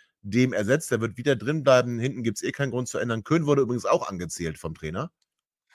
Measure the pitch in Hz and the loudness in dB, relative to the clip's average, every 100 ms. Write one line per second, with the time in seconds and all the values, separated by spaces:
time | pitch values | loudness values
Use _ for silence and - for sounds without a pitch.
0 | _ _ 101 117 127 101 101 151 - 113 | _ _ -2 2 4 2 2 2 2 -2
1 | 110 98 135 123 110 156 135 127 123 117 | -2 -2 0 0 0 0 6 6 4 -2
2 | 127 120 113 101 135 135 139 120 123 - | -4 -2 -4 -4 -4 -4 -4 -4 -4 -4
3 | 117 110 - 165 147 139 120 120 98 175 | -2 -4 0 2 4 2 2 0 0 0
4 | - 92 85 - 82 78 82 80 78 92 | 0 -8 -8 -6 -8 -6 -10 -10 -8 -6
5 | 170 _ _ _ _ _ _ | -8 _ _ _ _ _ _